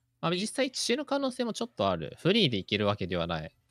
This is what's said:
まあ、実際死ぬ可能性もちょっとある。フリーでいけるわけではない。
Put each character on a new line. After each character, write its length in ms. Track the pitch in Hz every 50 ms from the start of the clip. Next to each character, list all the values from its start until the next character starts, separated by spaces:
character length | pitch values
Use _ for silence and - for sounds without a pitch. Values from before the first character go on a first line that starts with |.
| _ _ _ _
ま 80 | - 165
あ、 20 |
実 160 | 175 180 202 214
際 240 | - - 262 277 -
死 240 | - - - 233 285
ぬ 80 | 294
可 140 | - 277 285
能 100 | 277 262
性 160 | 247 - 247
も 80 | 233 202
ち 80 | -
ょ 40 | -
っ 40 | 240
と 180 | _ - - -
あ 80 | -
る。 220 | 82 78 - - -
フ 140 | - 156 202
リ 140 | 233 208 143
ー 20 |
で 80 | 117 98
い 80 | 90
け 140 | - 107 101
る 80 | 104 101
わ 80 | 104
け 100 | - 98
で 100 | 87 90
は 120 | 87 85 85
な 180 | 85 80 78
い。 100 | 80 - _ _ _